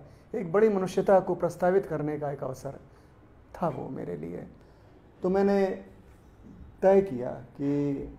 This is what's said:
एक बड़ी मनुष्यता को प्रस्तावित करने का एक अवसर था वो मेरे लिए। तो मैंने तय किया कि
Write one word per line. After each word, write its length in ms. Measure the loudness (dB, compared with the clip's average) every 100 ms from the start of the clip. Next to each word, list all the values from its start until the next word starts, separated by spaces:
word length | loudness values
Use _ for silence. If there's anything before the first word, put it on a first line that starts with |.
| -14 -20 -10
एक 180 | -8 0
बड़ी 160 | 4 4
मनुष्यता 520 | 4 0 0 4 4
को 140 | 4
प्रस्तावित 520 | -2 -4 0 2 2 0
करने 320 | -4 -4 -4
का 120 | -6
एक 140 | -6
अवसर 360 | -8 -8 -12 -14 -18 -20 -20 -20 -20 -20 -20
था 140 | -6 -4
वो 200 | -4 -8
मेरे 280 | -8 -8 -8
लिए। 300 | -8 -12 -14 -20 -20 -20 -20 -20 -20 -6
तो 60 | 0
मैंने 560 | 2 4 4 0 -2 -12 -20 -20 -20 -20 -20 -20 -20 -20 0
तय 180 | 6 6
किया 300 | 4 -2 -6
कि 640 | -8 -12 -6 -2 0 0 -4 -8